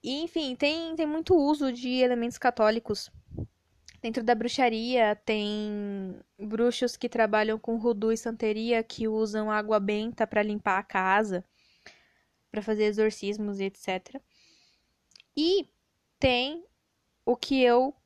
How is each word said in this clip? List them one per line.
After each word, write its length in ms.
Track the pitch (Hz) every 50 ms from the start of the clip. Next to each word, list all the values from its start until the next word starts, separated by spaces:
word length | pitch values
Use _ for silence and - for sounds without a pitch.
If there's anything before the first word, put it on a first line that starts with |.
| _
E, 200 | - 262 285 320
enfim, 320 | 339 - 330 311 269 247
tem, 380 | - - 285 302 330 330 330 320
tem 100 | 320 320
muito 280 | 302 302 320 330 - 370
uso 380 | 330 285 285 302 294 294 269 247
de 240 | 240 247 254 247 254
elementos 380 | 254 247 247 240 233 240 233 -
católicos 720 | - 254 240 - 220 214 220 226 220 - 214 - - - _ - _ _ - - - - _ _ _ _ _ _ _ - - _
dentro 220 | - 233 226 269 226
da 120 | 220 240
bruxaria. 800 | 226 240 240 - - 262 240 226 220 226 240 254 247 226 214 208 208 _
Tem 960 | - 220 214 208 208 208 214 214 214 208 208 208 202 202 196 190 190 185 - - _ _ _
bruxos 580 | 196 208 214 220 233 240 233 - - 196 -
que 120 | - - 240
trabalham 500 | - 233 226 208 208 214 214 220 220 220
com 200 | _ - 226 233
voodoo 340 | 214 240 233 202 214 220 226
e 40 |
santeria, 680 | 226 - 233 226 220 - 214 214 214 220 233 240 226 220
que 260 | _ - - 220 220
usam 420 | 214 220 220 214 202 214 214 214
água 300 | 214 214 214 214 220 214
benta 460 | 202 196 208 208 214 226 240 - 226
pra 160 | 214 - 220 208
limpar 360 | 214 208 208 - 214 190 185
a 40 | 208
casa, 600 | _ - 202 185 185 190 202 220 208 190 180 185 _ _ _ _ _ _ _ _ - - _ _ _ _ _ _ _ _ _ _ _
pra 120 | - 214 202
fazer 220 | 214 220 208 214
exorcismos 760 | 214 208 208 214 220 214 - - 196 208 208 214 208 202 196
e 40 | 196
et 120 | 196 196
cetera. 460 | - - - 190 185 - - - 277 _ _ _ _ _ _ _ _ _ _ _ _ _ _ _ _ _ _ _ - _ _ _
E 320 | - 302 330 370 403 294 _ _ _ _ _ _ _ _ _ _ _
tem 460 | - 262 254 240 247 269 302 339 349 _ _ _ _ _ _ _ _ _ _ _ _
o 120 | - 247
que 240 | 247 - - 277 269 254
eu 320 | 240 240 240 254 269 285 _ _